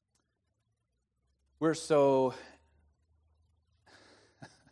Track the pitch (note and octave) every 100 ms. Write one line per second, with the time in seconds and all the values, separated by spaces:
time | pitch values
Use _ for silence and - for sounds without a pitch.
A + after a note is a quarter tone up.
0 | _ _ _ _ _ _ _ _ _ _
1 | _ _ _ _ _ _ D#3 D3+ - D3+
2 | C#3 C3+ C3 - - - _ _ _ _
3 | _ _ _ _ _ _ _ _ _ -
4 | - - _ _ - _ _